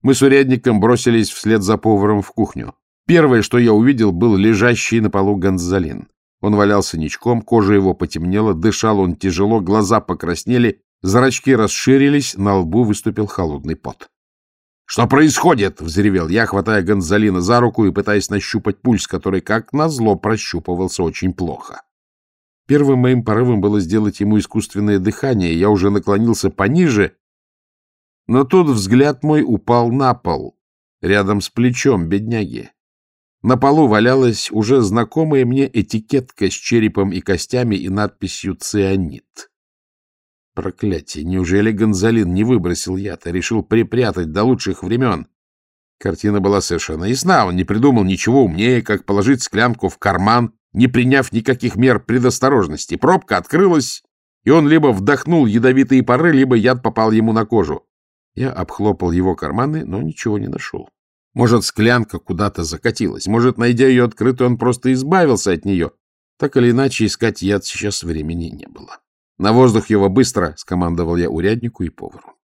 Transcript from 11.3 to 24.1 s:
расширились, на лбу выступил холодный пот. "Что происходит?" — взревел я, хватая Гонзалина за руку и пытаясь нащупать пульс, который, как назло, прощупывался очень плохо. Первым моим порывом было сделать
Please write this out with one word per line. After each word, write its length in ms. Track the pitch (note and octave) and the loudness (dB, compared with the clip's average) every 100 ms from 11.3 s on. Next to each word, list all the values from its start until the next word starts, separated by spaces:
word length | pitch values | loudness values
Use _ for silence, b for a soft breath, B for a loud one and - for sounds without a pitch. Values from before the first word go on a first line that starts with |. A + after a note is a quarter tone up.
| B2 - | 0 0
расширились, 840 | B2+ G#2 - - C3+ C#3 C#3+ C3 - | 2 2 -2 2 4 4 2 -2 -4
на 200 | G2+ G2 | 0 0
лбу 280 | E2 G2+ | 0 0
выступил 420 | A#2 G#2 - G2 G#2 | 0 -2 -4 -6 -6
холодный 500 | - E2 C#2+ C#2 D#2+ | -4 -6 -6 -8 -10
пот. 320 | - - - _ _ _ _ _ _ _ | -10 -16 -20 _ _ _ _ _ _ _
"Что 240 | _ - A#2 | _ -2 2
происходит?" — 720 | C3+ D#3 B2 - C#3+ G2 - | 4 4 4 0 2 0 -4
взревел 480 | E2 D#2+ G#2 F#2 D#2+ | -6 0 0 0 0
я, 180 | G2 A2 | -2 0
хватая 360 | G2 G2 G#2+ | -2 0 -2
Гонзалина 580 | F2 G#2 E2 G#2 G#2+ F#2 | 0 -2 0 2 2 0
за 180 | F2+ A#2+ | 2 2
руку 260 | A#2+ - G2+ | 2 2 0
и 40 | |
пытаясь 400 | F2+ G2+ G#2 - | 0 -2 -2 -2
нащупать 500 | G#2 - G#2+ G#2 G2 | -6 -4 -6 -4 -4
пульс, 280 | B2+ G#2 - | 0 0 -2
который, 320 | F2+ F#2+ F#2 | -6 -4 -4
как 320 | - A2 - | -2 -4 -4
назло, 420 | C#3+ D#3+ C#3+ A2+ | -4 -2 0 0
прощупывался 880 | F#2+ G#2+ A2 - F2 - F2+ F#2 - | 0 -2 -4 -4 -10 -6 -4 -4 -2
очень 300 | E2+ - F#2 | -4 -2 -6
плохо. 500 | F2+ F2 C2+ - G1+ _ _ _ _ _ _ _ _ _ | -4 -8 -8 -16 -20 _ _ _ _ _ _ _ _ _
Первым 320 | C#3+ C#3+ C3 | 2 4 4
моим 240 | B2+ B2+ | 4 2
порывом 360 | A#2 G#2+ B2 A2+ | 0 0 2 2
было 200 | G2+ G#2 | 2 0
сделать 400 | E2+ G#2+ G#2 | 0 0 0